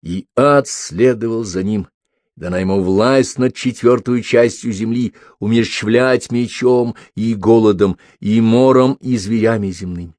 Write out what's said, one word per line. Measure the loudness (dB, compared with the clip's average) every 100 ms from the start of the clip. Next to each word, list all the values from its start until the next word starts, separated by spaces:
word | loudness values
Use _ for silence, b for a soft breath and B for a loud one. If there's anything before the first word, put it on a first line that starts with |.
И | -8 -10 -6 0
ад | 2 2 0
следовал | -10 -12 0 0 2 -4 -6
за | -6 -6
ним, | -4 -4 -6 _ _ _ _ _
дана | -6 -4
ему | 0 0
власть | 2 2 2 2 0 -2
над | -4 -2
четвертую | -6 0 2 2 0 -4
частью | 0 2 2 0 -8
земли, | -6 -4 -2 -4 b b b
умерщвлять | -2 0 0 -4 0 2 2 0 -2
мечом | -4 -4 -2 2 2 0 -6 B -6
и | -4
голодом, | -2 4 4 4 4 0 0 b b
и | -2 2
мором, | 4 4 4 4 2 0
и | -4 -4
зверями | -2 0 0 0 -4
земными. | -8 -10 -10 -12